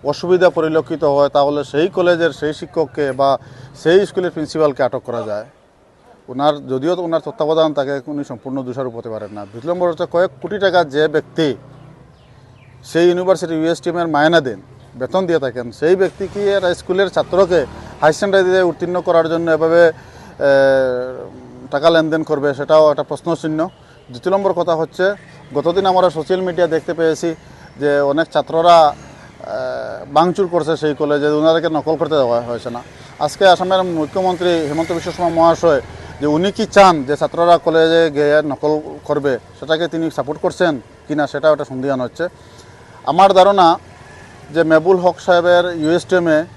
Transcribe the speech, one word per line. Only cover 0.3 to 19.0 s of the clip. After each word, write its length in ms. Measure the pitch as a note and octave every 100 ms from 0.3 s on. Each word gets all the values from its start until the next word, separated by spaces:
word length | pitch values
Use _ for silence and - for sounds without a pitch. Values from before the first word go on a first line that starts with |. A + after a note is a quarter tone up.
| F3+ F3+
পরিলক্ষিত 540 | E3+ D#3+ D#3+ D3 D#3
হয়, 240 | D#3 C#3 C#3+
তাহলে 360 | C#3+ C#3+ D3
সেই 240 | C3+ C#3+ F3
কলেজের 440 | F#3+ F3 F3 E3
সেই 200 | - D3
শিক্ষককে 600 | D#3 E3+ - D3 - C#3+
বা 260 | C3 C#3 C3+ - - - -
সেই 240 | D#3 F3+ G3+
স্কুলের 240 | - F3+
প্রিন্সিপালকে 520 | E3 D3 D#3 D3+ C3
আটক 200 | B2+ B2+
করা 180 | - A#2+
যায়। 220 | A2 G#2 A#2 _ _ _ _ _ _ - -
ওনার, 380 | B2+ D3 D3 C3
যদিও 360 | C3 C#3+ F3+
ওনার 180 | E3+ D#3+
তত্ত্বাবধান 540 | D3 C#3 D3+ D#3+ D#3+
থাকে, 260 | D3 C3+ C#3 B2+
উনি 180 | D3
সম্পূর্ণ 380 | C#3 B2 C3+ C3+
দোষারোপ 340 | B2 B2 B2+ A2+
হতে 120 | A#2
পারেন 240 | A2 G#2
না। 120 | G#2
দুই 160 | G#2 A2+
নম্বর 240 | C#3 F3 F3+
হচ্ছে, 180 | D#3+ E3+
কয়েক 180 | E3+ F3+ -
কোটি 160 | F3 G#3
টাকা 260 | F#3+ F3+
যে 240 | D#3+ C#3 D#3
ব্যক্তি 460 | D3+ - - D#3 A2 - - - - - _ _ - - - - -
সেই 240 | - D#3+ F3
ইউনিভার্সিটি 460 | F3 F#3 F3 E3+
ইউএসটিএম 440 | E3 E3 E3+ - E3+
এর 80 | E3+
মায়না 340 | D3+ D3+ E3
দেন, 200 | C3 G2 - - -
বেতন 320 | B2 B2 F#3 F#3
দিয়ে 120 | E3
থাকেন, 340 | C3+ A#2 A#2+
সেই 240 | A2 D#3 F#3
ব্যক্তি 320 | F#3 - F#3+
কি 140 | G3+ G3+
একটা 260 | G3 F#3
স্কুলের 340 | F3 - F#3 G3
ছাত্রকে 580 | E3+ C#3+ F3+ F#3+ F3 B2+ - - -
হাই 120 | D3+
সেকেন্ডারি 320 | D#3+ G3+ G3
দিয়ে 180 | F#3 F#3
উত্তীর্ণ 380 | F3+ D#3 F3 F3+